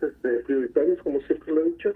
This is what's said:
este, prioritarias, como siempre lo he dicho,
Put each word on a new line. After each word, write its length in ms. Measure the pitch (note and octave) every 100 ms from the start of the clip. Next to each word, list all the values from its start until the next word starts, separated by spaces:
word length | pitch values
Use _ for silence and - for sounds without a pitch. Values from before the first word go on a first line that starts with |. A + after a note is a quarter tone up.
este, 260 | D3 - B2 A#2
prioritarias, 580 | - C3+ B2 - D#3 F3+
como 180 | D#3 C#3
siempre 320 | - D#3 -
lo 80 | D#3
he 80 | E3
dicho, 200 | E3+ G#3